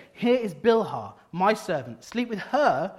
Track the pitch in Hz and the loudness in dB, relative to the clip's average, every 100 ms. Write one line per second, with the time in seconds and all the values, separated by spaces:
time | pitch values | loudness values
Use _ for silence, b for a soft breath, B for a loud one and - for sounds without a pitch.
0 | B - 240 254 220 147 226 226 196 127 | B -2 2 2 0 0 4 4 2 -6
1 | 101 - B 170 196 220 - 156 120 113 | -10 -16 B 0 2 2 -2 -4 -6 -14
2 | - 226 240 208 - 277 269 139 185 | -8 -6 -4 -6 -2 2 2 0 -4